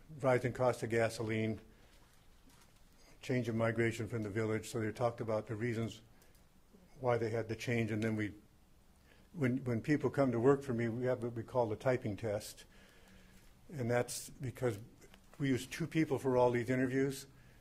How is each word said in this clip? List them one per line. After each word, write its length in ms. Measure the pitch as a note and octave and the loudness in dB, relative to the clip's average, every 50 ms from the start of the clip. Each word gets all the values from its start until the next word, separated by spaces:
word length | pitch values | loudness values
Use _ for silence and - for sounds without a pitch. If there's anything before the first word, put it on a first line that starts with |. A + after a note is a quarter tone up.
| - - D#3+ C3+ | -20 -18 -8 -2
rising 300 | C#3 C3 B2+ B2 - B2 | 2 2 2 2 2 -2
cost 300 | A2 - B2+ B2 A2+ - | 0 2 2 2 2 0
of 80 | - A2 | -2 0
gasoline, 720 | A#2 A2+ A2+ G#2+ - - A2+ G#2+ A2+ A2 A2 A2 G#2+ G2+ - - - - - - - - - - - - - - - - - - - - - - - - - - - - - - - - | 2 2 2 2 0 -2 -4 -2 0 0 0 0 -2 -4 -8 -18 -20 -20 -20 -20 -20 -20 -20 -20 -20 -20 -20 -20 -20 -20 -20 -20 -20 -20 -20 -20 -20 -20 -20 -20 -20 -20 -20 -20 -20 -10
change 260 | - - B2+ B2+ A2+ A#2 | -4 0 0 0 0 0
in 80 | A2+ | 0
migration 520 | A2+ A2+ A2+ A#2 A#2 A2+ A2+ A2 A#2+ A2+ F#2+ | 2 2 2 2 2 2 2 2 -2 -4 -4
from 140 | A#2 A2+ | -4 -4
the 60 | G#2+ G#2 | -4 -2
village. 420 | F#2+ A2+ A2 G#2+ A2 A2 G#2+ - | -2 0 0 0 0 -2 -2 -4
So 100 | - A#2+ | -4 -2
they 100 | A2 G#2+ | -2 -2
talked 300 | G#2 - B2 A#2 A2+ - | -2 0 0 0 0 -2
about 260 | B2 G#2+ A2 G#2+ G#2+ | -4 -2 -2 -2 -2
the 80 | - A2+ | -4 -6
reasons 460 | G#2 A#2 B2 A2+ A2+ A2+ G#2 F#2+ - - - - - - - - - - - _ - - _ - - - - - - | -4 -4 -2 -2 -2 -4 -6 -8 -12 -18 -20 -20 -20 -20 -20 -20 -20 -20 -20 _ -20 -20 _ -20 -20 -20 -20 -10 -4
why 160 | B2+ B2 A#2+ | 0 2 2
they 140 | A#2 A#2 A2 | 2 2 0
had 180 | A#2 A#2 G#2+ G#2 | 0 -2 -2 -2
the 80 | A2 | -4
change. 340 | - - B2 A#2 A#2 A2+ G#2+ | -4 -2 0 0 2 2 0
And 120 | A2+ G#2+ | 0 0
then 140 | A2 A2+ A2 | 0 0 0
we, 160 | G#2+ G#2+ G2 F2+ - - - - - - - - - - - - - - - - - - - | -2 -2 -4 -6 -12 -20 -20 -20 -20 -20 -20 -20 -20 -20 -20 -20 -20 -20 -20 -20 -20 -20 -12
when, 260 | - F3 C3+ B2 B2 C3+ C#3 | -4 0 0 2 0 0 0
when 160 | B2 A#2+ A2 | -2 -2 0
people 300 | - D3+ D3 C#3+ C#3 B2 | 2 2 2 2 2 0
come 220 | - C#3+ C3+ B2+ | 2 2 2 2
to 80 | A#2 A#2 | 4 4
work 220 | A#2 C#3 C#3+ C#3 | 6 6 6 4
for 120 | C#3 - A#2 | 2 -2 -2
me, 140 | A#2 A#2 A#2 | 0 0 0
we 180 | A2 B2 B2 | -2 0 0
have 160 | B2+ B2+ A2 | 0 0 0
what 120 | A#2 A#2+ A#2+ | -2 -6 -6
we 80 | A#2 | -6
call 240 | G#2+ - - B2+ A#2 | -6 -2 0 2 2
the 100 | G#2+ G#2+ | 2 0
typing 400 | - - C3 B2+ A#2 - A2 G2 | -2 0 0 0 0 0 -4 -4
test. 480 | - A#2+ A2 G2+ G#2+ - - - - - - - - - - - - - - - - - - - - - - - - - - F3+ C3+ | -4 -4 -4 -4 -4 -6 -10 -16 -16 -20 -20 -20 -20 -20 -20 -20 -20 -20 -20 -20 -20 -20 -20 -20 -20 -20 -20 -20 -20 -18 -12 -8 -4
And 120 | A#2+ A#2 | 0 2
that's 400 | A#2+ B2 A#2+ - - - - - - - | 2 2 2 0 -4 -10 -10 -12 -12 -8
because 380 | C#3 B2 - - C3 A#2+ G#2 G2+ A2+ - - - - - - - - - - - | -8 -8 -4 -2 -2 -2 -2 -2 -8 -16 -20 -20 -20 -20 -20 -20 -20 -16 -8 -2
we 100 | C#3+ C3+ | 0 0
use 180 | B2+ A#2 - | 0 0 -2
two 200 | - - - E3 | -6 -6 -6 -4
people 320 | D3 - D#3+ D#3 D3+ C#3 A#2 | -2 0 0 2 2 0 0
for 180 | - C3+ B2+ | 2 4 4
all 140 | B2 B2 B2 | 6 6 6
these 180 | A#2+ A#2+ A#2 B2 | 4 2 0 0
interviews. 580 | C3 B2+ C3 B2+ C3 C3+ C3+ C#3 C3+ - - - - - - - - - | 2 2 2 2 2 2 0 0 -2 -6 -10 -16 -20 -20 -20 -20 -20 -20